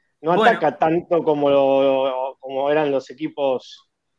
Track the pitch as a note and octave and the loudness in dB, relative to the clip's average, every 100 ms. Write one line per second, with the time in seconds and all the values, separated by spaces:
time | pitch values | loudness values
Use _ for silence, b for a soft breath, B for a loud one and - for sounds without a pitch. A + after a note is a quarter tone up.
0 | _ _ D3+ F3+ A3 G#3 D3+ - D#3+ E3 | _ _ -2 2 2 2 -2 0 0 0
1 | - E3+ C#3+ D3 C#3+ C#3 C3+ C3+ C#3 C3+ | 0 0 0 0 2 2 2 2 2 0
2 | C3+ B2+ C3+ - C3+ C3+ C#3 D3+ D3 C3+ | -2 -4 -8 -10 -10 -4 0 0 0 -2
3 | - C3 D3+ D3+ C#3 B2 - - _ _ | -6 -10 -10 -4 -2 -2 -6 -20 _ _
4 | _ | _